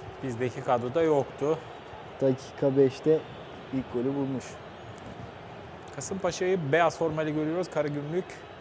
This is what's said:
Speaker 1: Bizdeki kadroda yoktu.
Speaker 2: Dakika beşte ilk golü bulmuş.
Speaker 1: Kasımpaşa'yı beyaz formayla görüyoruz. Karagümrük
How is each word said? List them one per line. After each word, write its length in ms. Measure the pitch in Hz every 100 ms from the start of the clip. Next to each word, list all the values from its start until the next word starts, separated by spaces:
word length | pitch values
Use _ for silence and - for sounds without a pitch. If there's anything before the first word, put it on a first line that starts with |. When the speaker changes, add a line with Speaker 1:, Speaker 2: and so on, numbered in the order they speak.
| - -
Speaker 1:
Bizdeki 380 | 135 113 127 139
kadroda 380 | 131 123 120 165
yoktu. 560 | 160 147 - - 143 156 - - - - - -
Speaker 2:
Dakika 560 | 135 131 - - 143 135
beşte 420 | 135 - 151 156 - - - - -
ilk 200 | 135 123
golü 220 | 120 131
bulmuş. 300 | 143 135 127 - - - - - - - - - - - - - - - -
Speaker 1:
Kasımpaşa'yı 760 | - 196 185 - 185 190 143
beyaz 260 | 160 165 -
formayla 340 | 165 156 156
görüyoruz. 380 | 151 151 170 175
Karagümrük 500 | 156 147 143 147 175 - - - -